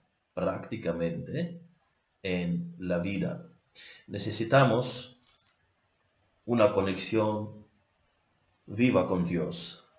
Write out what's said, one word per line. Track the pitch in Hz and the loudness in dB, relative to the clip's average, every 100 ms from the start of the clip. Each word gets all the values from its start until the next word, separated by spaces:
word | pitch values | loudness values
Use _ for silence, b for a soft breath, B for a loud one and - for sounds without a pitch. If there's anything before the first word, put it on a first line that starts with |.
| _ _ _ | _ _ _
prácticamente | - 90 - - - 85 85 170 139 - 147 175 - - _ _ _ _ _ | -4 -2 -2 -6 -6 -4 -2 -2 -4 -6 -4 -4 -8 -18 _ _ _ _ _
en | 95 90 87 85 - - | -4 -2 0 -2 -4 -8
la | 92 87 | -2 -2
vida. | 95 95 85 - - - _ B B B - | 0 -2 -4 -6 -12 -20 _ B B B -10
Necesitamos | 101 110 104 113 135 123 123 120 - - - - - - _ _ _ _ _ _ _ _ _ - | -6 -4 -4 4 6 6 4 0 -4 -10 -18 -20 -20 -20 _ _ _ _ _ _ _ _ _ -2
una | 120 104 | 4 6
conexión | 98 98 90 - 110 107 104 107 - - _ _ _ _ _ _ _ _ _ - | 6 0 -2 0 2 2 0 -6 -12 -20 _ _ _ _ _ _ _ _ _ -10
viva | 101 127 98 87 | 2 4 4 2
con | 90 85 | 0 0
Dios. | 87 87 - - - _ | 0 -2 -6 -8 -12 _